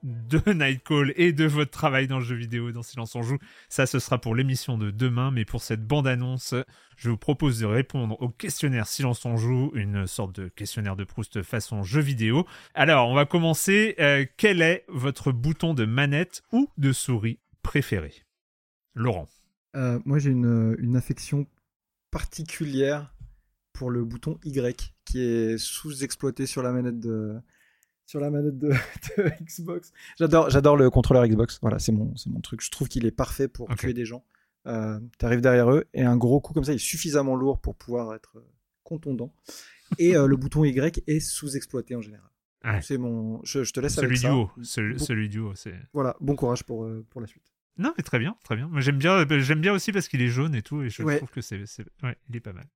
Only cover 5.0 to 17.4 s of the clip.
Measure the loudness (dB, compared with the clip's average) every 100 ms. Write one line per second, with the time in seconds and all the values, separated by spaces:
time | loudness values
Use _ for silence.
5 | 0 0 0 -2 -2 -6 -4 -6 0 0
6 | 2 0 -2 -6 -4 -6 -6 _ _ _
7 | -4 -2 0 0 2 0 0 0 0 -2
8 | -4 -4 -6 -6 -8 -2 -2 0 -2 -2
9 | -2 -2 -2 -2 0 0 0 -2 -4 -2
10 | -4 -6 -8 -8 -12 -10 -10 -6 -4 -4
11 | -8 -8 -8 -8 -6 -6 -6 -6 -2 0
12 | 0 0 2 2 0 -8 -14 2 4 6
13 | 6 4 4 4 2 2 4 4 4 4
14 | 4 4 0 2 2 6 4 2 -4 -4
15 | -4 -2 -2 0 0 0 0 2 2 2
16 | 2 2 -2 -6 _ 2 2 2 0 2
17 | 0 0 0 -6